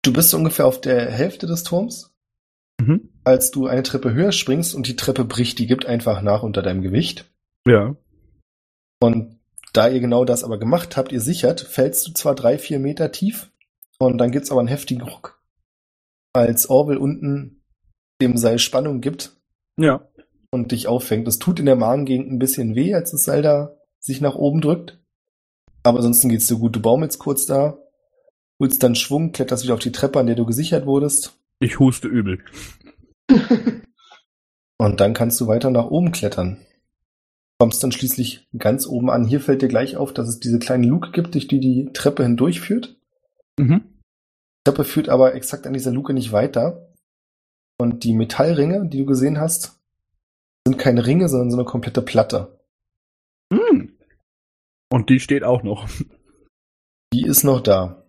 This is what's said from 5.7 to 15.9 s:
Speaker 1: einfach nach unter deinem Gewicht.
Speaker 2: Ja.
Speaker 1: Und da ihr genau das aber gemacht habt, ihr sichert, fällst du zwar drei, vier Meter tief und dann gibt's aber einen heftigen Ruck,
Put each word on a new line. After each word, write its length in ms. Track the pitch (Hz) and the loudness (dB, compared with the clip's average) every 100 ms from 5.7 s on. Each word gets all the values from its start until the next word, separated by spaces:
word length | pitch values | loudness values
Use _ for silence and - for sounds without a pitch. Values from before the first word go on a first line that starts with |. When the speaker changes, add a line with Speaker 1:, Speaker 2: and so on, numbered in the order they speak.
| 127 - | -2 0
Speaker 1:
einfach 360 | 117 117 98 | -2 -2 -2
nach 220 | 104 104 | 0 0
unter 180 | 110 101 | -2 -4
deinem 200 | 95 95 | -2 -4
Gewicht. 500 | 92 104 165 - - _ _ _ 127 | -2 -2 -2 -8 -20 _ _ _ 4
Speaker 2:
Ja. 300 | 110 107 147 _ _ _ _ _ _ _ _ _ _ | 4 4 -6 _ _ _ _ _ _ _ _ _ _
Speaker 1:
Und 380 | 117 113 110 - _ - - | 2 2 -4 -16 _ -20 -2
da 160 | 110 113 | 2 2
ihr 140 | 131 | 2
genau 240 | 120 120 123 | 0 2 2
das 180 | 117 | 0
aber 160 | 117 107 | -4 -6
gemacht 380 | 110 170 170 - | -2 -2 -2 -6
habt, 160 | 131 | -4
ihr 80 | 127 | -4
sichert, 400 | 113 180 127 170 | -4 0 0 -2
fällst 440 | - - 131 - - | -6 -2 0 -2 -6
du 60 | |
zwar 240 | - 147 139 | -4 -4 0
drei, 220 | - 147 | 0 0
vier 220 | - 143 | -4 -4
Meter 340 | 135 147 165 | -4 -4 -6
tief 360 | - 190 - - _ _ _ - _ | -2 -4 -4 -16 _ _ _ -20 _
und 200 | 127 120 | 0 2
dann 140 | 120 | 0
gibt's 200 | 139 139 | 0 0
aber 80 | 131 | 0
einen 80 | 120 | 0
heftigen 360 | 139 - 123 | -4 -4 -8
Ruck, 380 | 120 - - _ _ _ _ _ _ | -8 -16 -20 _ _ _ _ _ _